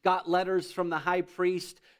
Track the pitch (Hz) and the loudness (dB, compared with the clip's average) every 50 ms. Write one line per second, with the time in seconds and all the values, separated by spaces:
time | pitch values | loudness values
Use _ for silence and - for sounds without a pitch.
0 | - 190 180 185 - 170 170 180 190 185 190 185 180 - - - 180 170 165 156 | 2 2 2 2 2 2 2 2 2 2 0 0 -2 -2 -4 -4 -2 -2 -2 -2
1 | - 180 180 180 180 180 - - 180 180 185 175 175 - - - _ _ _ | 0 0 0 0 -2 -4 -4 0 0 0 0 -2 -4 -10 -14 -20 _ _ _